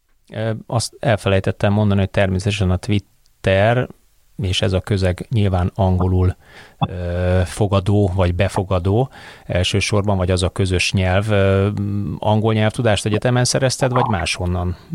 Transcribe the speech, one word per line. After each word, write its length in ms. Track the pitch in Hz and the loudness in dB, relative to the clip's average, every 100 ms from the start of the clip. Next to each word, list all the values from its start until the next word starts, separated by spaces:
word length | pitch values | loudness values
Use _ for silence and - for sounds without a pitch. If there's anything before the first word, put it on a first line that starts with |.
| _ _ - | _ _ -14
Ö, 180 | - 110 113 - | -8 -6 -6 -6
azt 300 | 120 - - | -6 -6 -4
elfelejtettem 720 | - 107 101 95 98 - 104 | -2 0 0 0 0 -2 0
mondani, 280 | 101 104 98 | 2 2 2
hogy 100 | 95 | 0
természetesen 600 | - 98 92 104 101 92 | 0 0 0 -2 -2 0
a 60 | 90 | 0
Twitter, 1120 | - 104 - _ _ _ 95 95 107 120 - - _ _ _ - | 0 -2 -4 _ _ _ 0 2 4 2 -2 -8 _ _ _ -8
és 200 | 95 87 | -4 0
ez 100 | 104 | 0
a 80 | 95 | 0
közeg 460 | - 101 92 87 - | 0 0 0 -2 -2
nyilván 420 | 113 101 92 90 | 0 0 0 -2
angolul, 600 | - 92 92 92 92 92 - - - - - - | 0 0 2 2 2 0 -2 -12 -20 -16 -6 -6
ö, 520 | 92 87 87 90 92 | -6 -6 -2 0 0
fogadó 640 | 87 - 104 98 92 104 98 92 | 0 -2 0 0 2 2 2 2
vagy 180 | 90 | 0
befogadó 760 | 87 95 - 95 92 92 107 135 - - - | 0 -2 -2 -2 0 0 0 -2 -6 -20 -18
elsősorban, 720 | - 90 92 98 - 104 98 98 | -4 -2 0 0 0 0 0 0
vagy 140 | 90 | 2
az 120 | 92 | 2
a 60 | 92 | 0
közös 440 | - 95 90 - | 0 0 0 0
nyelv. 380 | 101 92 92 107 | 0 2 0 2
Ö, 380 | 104 98 98 101 104 101 101 87 - | 2 4 4 2 -2 -4 -4 -4 -4
angol 340 | - 107 110 | 0 2 2
nyelvtudást 540 | 110 107 - 117 101 110 | 2 0 0 0 0 0
egyetemen 380 | 104 127 123 | 0 0 0
szerezted, 480 | 123 139 131 - 131 | 0 0 0 0 0
vagy 140 | 123 120 | 0 0
máshonnan? 640 | 95 82 - 90 90 90 87 - | -2 -4 -4 -2 -2 -4 -6 -8